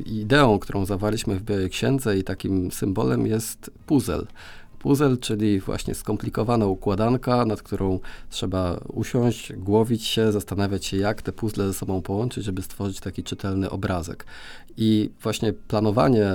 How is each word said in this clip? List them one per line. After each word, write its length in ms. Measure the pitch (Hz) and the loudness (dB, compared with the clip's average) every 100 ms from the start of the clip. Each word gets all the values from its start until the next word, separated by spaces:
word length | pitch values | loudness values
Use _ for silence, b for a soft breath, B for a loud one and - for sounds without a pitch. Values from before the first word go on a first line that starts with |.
| - | -6
ideą, 540 | 110 107 143 131 101 | -4 2 6 6 4
którą 260 | - 98 98 | 2 -2 0
zawarliśmy 500 | 95 104 110 - 95 | 0 0 0 -2 -2
w 80 | |
Białej 260 | 107 101 92 | -2 -2 -2
Księdze 480 | - 117 135 110 95 | 0 0 2 2 0
i 60 | |
takim 480 | 95 98 98 95 90 | 0 -4 0 0 0
symbolem 560 | - 113 95 127 123 113 | -2 -2 0 2 2 2
jest 440 | 110 - - - - - | 0 -2 -10 -14 -12 2
puzzle. 380 | 147 - 80 - B B B B - | 2 2 -2 -4 B B B B -6
Puzzle, 380 | 139 143 143 123 | 2 4 4 2
czyli 420 | - 107 107 98 | 0 0 2 2
właśnie 360 | - 98 - 98 | 0 -4 -4 -6
skomplikowana 680 | - 107 117 - 110 120 101 | -4 -4 -2 -2 2 4 2
układanka, 800 | - 104 98 113 123 127 123 113 | 2 0 2 2 2 2 2 2
nad 160 | 101 | -2
którą 380 | - 98 95 92 B B B | -4 -2 0 0 B B B
trzeba 500 | - 98 92 90 - - | -6 -2 0 0 -2 -6
usiąść, 600 | - - 127 120 107 - | -6 -2 2 2 0 -6
głowić 500 | - 95 107 113 113 | -8 2 4 4 0
się, 280 | - 113 110 | 0 2 2
zastanawiać 540 | 104 - 98 98 95 - | 2 -2 -2 0 -2 -2
się, 120 | 98 | 0
jak 240 | 101 110 | 0 -2
te 100 | - | -6
puzzle 360 | - 110 104 98 | -4 -4 0 -2
ze 60 | |
sobą 280 | 95 101 95 | -2 -2 -4
połączyć, 420 | 85 98 123 - | -2 -2 -2 -4
żeby 180 | 104 92 | -4 -6
stworzyć 380 | 90 - 98 95 | -6 -6 -6 -4
taki 240 | 98 - | -8 -8
czytelny 460 | - - 98 95 95 | -8 -6 -2 -2 -2
obrazek. 560 | 98 92 90 82 - - B B B B - | -2 -2 -2 -4 -10 -14 B B B B 0
I 320 | 110 107 104 - | 4 4 2 -2
właśnie 320 | 110 107 110 | -4 0 -2
planowanie 720 | 95 - 107 110 107 143 117 101 | -2 -2 2 2 4 6 6 4